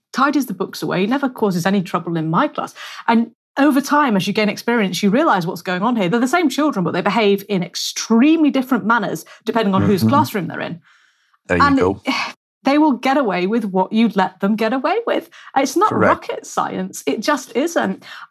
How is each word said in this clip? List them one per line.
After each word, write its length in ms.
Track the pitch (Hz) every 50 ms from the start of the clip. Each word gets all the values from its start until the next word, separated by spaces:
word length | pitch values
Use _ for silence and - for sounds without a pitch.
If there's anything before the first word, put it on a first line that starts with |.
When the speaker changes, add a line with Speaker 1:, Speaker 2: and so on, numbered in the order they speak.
| _ _ -
Speaker 1:
tidies 320 | - 269 294 285 294 262
the 80 | - 190
books 280 | - 190 - - -
away. 200 | 160 151 156 175
He 60 | 196 208
never 200 | 262 294 285 254
causes 380 | 254 - 226 202 175 180 165
any 180 | 190 196 202 170
trouble 340 | - - 175 175 180 170 165
in 120 | 156 160
my 180 | 160 202 285 294
class." 260 | - - - - - - - - - - - -
And 240 | 233 226 233 - - _ _ _ _ -
over 220 | 269 302 254 277
time, 340 | 254 - 294 294 302 277 302 190
as 100 | - 196
you 60 | 202
gain 160 | 220 214 208
experience, 520 | 196 - - - 240 240 202 185 175 -
you 80 | - 196
realize 380 | 185 262 330 311 220 190 160 180
what's 140 | 175 170
going 200 | - 190 180 180
on 140 | 196 240 247
here. 140 | 226 185 170
They're 100 | 220 233
the 80 | 247 254
same 220 | 330 359 359 269
children, 340 | - - 311 - - 196 175
but 80 | 151
they 100 | - 175
behave 420 | 175 208 185 233 220 202 202 196 - -
in 160 | 208 180 175
extremely 880 | - - - - - - - - - 226 226 254 311 320 339 311 285
different 340 | 226 269 254 - 269 214 170
manners 380 | 214 233 233 196 165 - 160 - - - - _
depending 280 | 214 214 226 220 202 190
on 80 | 190
whose 200 | 202 196 208 175
Speaker 2:
Mm-hmm. 80 | 113 -
Speaker 1:
classroom 380 | 269 285 311 - - 208 165 165
they're 120 | - 76
in. 220 | - - 170 170 - _ _ _ _ _ _ _ _ _ _ _ _ -
Speaker 2:
There 100 | 90 87
you 60 | 277
Speaker 1:
And 140 | 285 277 269
Speaker 2:
go. 220 | - 95 202 - - - 262 - - - - - _ _ _ _ -
Speaker 1:
they 140 | 254 285 302
will 160 | 311 311 247
get 240 | - - 254 269 302
away 300 | 277 208 180 180 180 190
with 160 | 226 240 220
what 260 | 202 180 190 185 - 214
you 160 | 220 233 220 -
let 240 | 196 185 - - _
them 140 | - 196 220 208
get 140 | 226 220 247
away 240 | 269 254 302 370 453 466 453
with. 220 | - - - - - - - - -
It's 220 | 277 277 277 - 330
not 120 | 392 -
Speaker 2:
Correct. 400 | - - - - 339 320 - -
Speaker 1:
rocket 160 | - - -
science. 560 | - - - - - - 190 190 190 - - -
It 160 | 269 269 226
just 340 | 208 - 294 285 - - -
isn't. 480 | 233 294 349 - 302 226 202 190 - - - - - - -